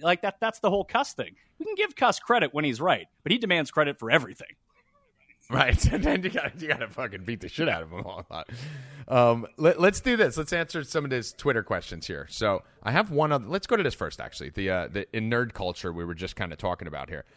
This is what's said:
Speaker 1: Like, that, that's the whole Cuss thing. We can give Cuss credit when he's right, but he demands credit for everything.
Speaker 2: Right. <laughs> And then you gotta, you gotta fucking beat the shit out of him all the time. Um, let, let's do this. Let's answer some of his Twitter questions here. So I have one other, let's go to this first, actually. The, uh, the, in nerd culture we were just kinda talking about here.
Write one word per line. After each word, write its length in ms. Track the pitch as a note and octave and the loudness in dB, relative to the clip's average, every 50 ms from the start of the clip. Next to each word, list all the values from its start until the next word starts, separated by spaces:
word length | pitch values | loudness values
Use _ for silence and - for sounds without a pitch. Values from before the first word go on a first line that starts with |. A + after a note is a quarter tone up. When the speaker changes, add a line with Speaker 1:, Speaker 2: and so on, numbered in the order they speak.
Speaker 1:
Like, 200 | D3+ E3+ F3+ F3 | 2 2 2 2
that, 140 | - G3 - - | 0 -4 -4 -2
that's 200 | A3+ A3 - - | -2 -4 -2 0
the 100 | - G3 | 2 2
whole 140 | G3 G3+ F#3 | 2 2 0
Cuss 280 | - - A#3+ C#4 - | 0 0 0 0 -2
thing. 220 | - - G#2+ E2+ - _ _ _ _ - | -4 -8 -8 -10 -12 _ _ _ _ -10
We 60 | D#4+ | -8
can 80 | A4 G#4 | -6 -2
give 200 | F#4 G#4+ F4+ - | -2 -2 -2 0
Cuss 220 | - B3+ A#3 F#3 - | 2 4 4 4 2
credit 360 | - - A#3+ A#3 E3 - - | 2 2 4 4 4 2 0
when 100 | D3+ D3+ | 0 0
he's 160 | C#3+ A#2 A2+ | 0 0 2
right, 260 | D#3 F3+ C#3 G2 - - _ _ | 2 2 2 2 0 -6 _ _
but 100 | - D3+ | 0 0
he 60 | G#3 A#3+ | 2 2
demands 320 | A#3 F#3 F3+ E3 D3 - | 2 2 2 2 0 2
credit 280 | - D#3 D3+ C#3+ C#3 - | 2 2 2 2 0 -4
for 120 | A2+ A2+ | 0 2
everything. 380 | D3 D#3+ B2 F#2+ F2+ - - - - _ _ _ _ _ _ _ _ _ _ _ _ _ _ _ _ _ _ - | 2 2 2 0 -12 -16 -20 -20 -20 _ _ _ _ _ _ _ _ _ _ _ _ _ _ _ _ _ _ 0
Speaker 2:
Right. 320 | A#2+ C3+ C3+ B2 - - - | 2 4 4 6 6 6 6
<laughs> 60 | - | 4
And 100 | - - - | 4 4 2
then 180 | D4 C#4+ - | 2 2 2
you 80 | F3+ F#3 | 0 -2
gotta, 220 | A3 - - - - - | -2 -2 -4 -4 -6 -6
you 100 | D#3+ D3+ | -4 -4
gotta 200 | C#3+ B2 A#2 G#2 | -4 -2 -4 -8
fucking 360 | - - C3 A2 G2 F#2+ F2+ | -6 -6 -6 -6 -6 -8 -6
beat 160 | A2+ A#2 - | -6 -6 -6
the 80 | F#2 F2 | -8 -8
shit 200 | - - E3 D3 | -4 -2 0 0
out 140 | G2 E2 | 0 -2
of 80 | E2 D#2+ | -4 -8
him 120 | E2+ F#2+ - | -10 -10 -10
all 140 | F2+ F#2+ E2+ - - | -10 -10 -12 -12 -12
the 60 | - | -10
time. 100 | - - - A#2 A#2+ C3+ D3+ D3+ C#3 B2+ C3+ C#3+ C#3+ B2 - | -12 -10 -12 -14 -14 -14 -14 -14 -16 -16 -18 -18 -14 -4 2
Um, 380 | B2+ B2 A#2+ A#2 A#2 A#2 A2+ - - | 6 6 8 8 6 4 0 -6 -2
let, 240 | - D3+ E3+ E3+ D#3 | 4 4 4 6 6
let's 200 | F3 G#3 G3 - | 6 4 4 4
do 160 | - B3+ A#3+ | 2 2 4
this. 200 | A3+ G3+ C3 A2+ | 4 4 2 2
Let's 160 | D#3+ D3+ - | -2 -4 -2
answer 320 | F3 E3+ E3 - - E3 C#3+ | -2 -2 -2 -2 -6 -8 -6
some 200 | - - D#3+ D3 | -4 -2 -2 -2
of 40 | C3+ | -2
his 220 | C3 B2 A2 - | -2 -4 -4 -6
Twitter 300 | - - - C#3+ B2 A2+ | -8 -4 0 0 0 0
questions 440 | G2 - G#2 F2 - - F2+ E2 - | 0 -2 -2 -4 -4 -6 -12 -10 -10
here. 200 | - E2+ C#2+ D2 - | -10 -10 -10 -10 -10
So 340 | - - A2 G#2 F#2+ F2+ - _ _ _ | -6 -2 0 0 0 0 -4 _ _ _
I 100 | - G#2 | -4 0
have 180 | B2+ F#3 A3 G3+ | 0 0 0 0
one 220 | D3+ D3 D#3 D3+ | 0 2 2 2
other, 140 | D3 C3+ G#2 | 2 0 -2
let's 200 | A2 E3+ F#3+ - | -2 -6 -6 -2
go 100 | - A#3+ | 0 0
to 60 | G#3+ | 0
this 120 | E3+ B2 - | 0 0 -2
first, 260 | - F#2 D2 - - | -4 -6 -8 -8 -10
actually. 300 | A#1 - - - C#2+ C#2 | -12 -12 -12 -12 -12 -10
The, 200 | - G2+ F#2+ F#2+ | -6 -4 -2 0
uh, 180 | F#2 F2+ E2 - | 0 -2 -2 -4
the, 280 | E2+ G2+ - - - | -6 -8 -6 -6 -6
in 140 | A2+ A2 A2+ | -4 -2 0
nerd 240 | A#2+ A#2+ B2 G#2+ - | 0 0 -2 -2 -4
culture 360 | - F#2+ F2+ F2 - - F2+ | -6 -6 -6 -4 -6 -6 -6
we 120 | E2 F2 E2+ | -6 -6 -6
were 100 | E2+ E2+ | -8 -8
just 220 | E2 F#2 - - | -8 -8 -8 -6
kinda 180 | - G2 E2+ D#2+ | -6 -8 -8 -6
talking 300 | - - F2+ F2 - F#2 | -6 -4 -4 -4 -4 -8
about 220 | D#2+ D2 C#2 C2+ D#2+ | -10 -10 -10 -10 -10
here. 160 | E2 C#2 - _ _ | -12 -12 -14 _ _